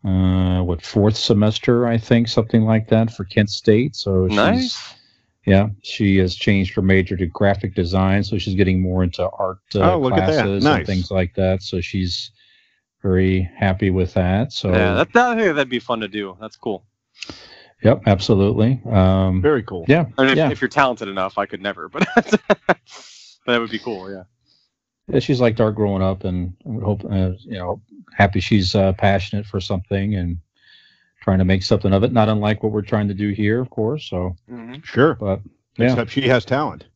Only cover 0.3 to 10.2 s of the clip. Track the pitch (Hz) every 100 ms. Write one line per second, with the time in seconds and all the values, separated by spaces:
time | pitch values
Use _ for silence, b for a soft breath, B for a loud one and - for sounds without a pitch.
0.3 | 92 92 90 90 82 - 110 101 107 -
1.3 | 107 107 104 - 120 120 117 - 120 117
2.3 | - 113 117 110 110 110 110 113 - 90
3.3 | - 101 - - 107 139 - 101 95 92
4.3 | 104 135 247 254 - B B B B B
5.3 | _ - 95 104 101 - - 104 98 92
6.3 | - - 98 92 - 95 95 90 90 90
7.3 | - 101 98 98 95 85 95 95 98 104
8.3 | 104 - 95 95 92 92 90 90 - 90
9.3 | - 95 95 _ 104 123 180 131 95